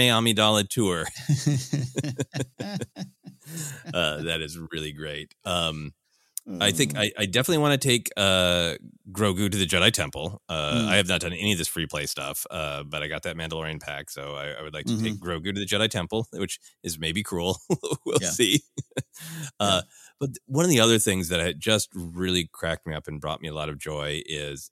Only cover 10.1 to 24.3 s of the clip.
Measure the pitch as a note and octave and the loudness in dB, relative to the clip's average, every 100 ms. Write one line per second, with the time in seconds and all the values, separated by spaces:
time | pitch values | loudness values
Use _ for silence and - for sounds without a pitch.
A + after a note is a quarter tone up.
10.1 | C#2+ E2 G2+ - D#2+ D2 D#2 D2 G2 F2+ | -4 -8 -8 -6 -2 0 0 4 2 2
11.1 | F2 E2+ E2+ G#2 F2+ D#2 F2 D#2 D2 C#2+ | 0 -2 -2 0 0 0 -4 -4 -4 -4
12.1 | - C#2 - - E2+ D2+ C#2+ D2 D2 D2 | -6 -6 -6 -6 -6 -4 -6 -6 -6 -6
13.1 | D2+ F2 D#2+ D#2+ D#2+ D#2 D2+ - C#2+ D2 | -6 -6 -6 -6 -6 -6 -8 -8 -10 -10
14.1 | C#2 C#2+ C#2 D2 C2 D#2 D2+ F#2 A2 A2 | -12 -10 -8 -8 -10 -10 -8 -4 -2 -2
15.1 | G2+ F2 E2 F#2 G2+ F#2+ G#2 A2 G#2+ E2+ | -4 -6 -4 -4 -6 -2 0 0 0 -2
16.1 | A2 A2+ E2+ F#2+ - - _ F2 D#2+ D#2+ | -4 -4 -4 -6 -6 -12 _ -8 -4 -2
17.1 | F2+ G#2 F2+ F2 - - E3+ - - - | -2 -2 -2 0 -2 -2 -4 -2 -4 0
18.1 | - F2 - G#2+ C#3+ - - - C3+ - | 0 0 2 4 4 2 -10 -8 -8 -8
19.1 | - D#3+ D#3+ C#3+ - G2+ F#2 - - - | -14 -14 -12 -12 0 2 2 0 -14 -20
20.1 | _ C#3 - - C3+ F3+ B2+ A2+ A2+ A2 | _ -6 -6 -2 2 6 8 8 8 6
21.1 | F#2 E2 F2 F2 D2+ A2 G#2+ - F#2+ F2 | 2 2 0 0 -2 0 0 0 -6 -8
22.1 | F2 F#2 F2+ D#2+ - E2 D#2 E2 D2+ D#2 | -2 0 2 0 -4 -4 -4 -4 -8 -8
23.1 | D2+ D2+ D#2 D#2+ D2+ D2+ C#2+ D#2 D2+ D2 | -8 -6 -6 -6 -6 -6 -6 -6 -4 -4
24.1 | D2+ - | -4 -6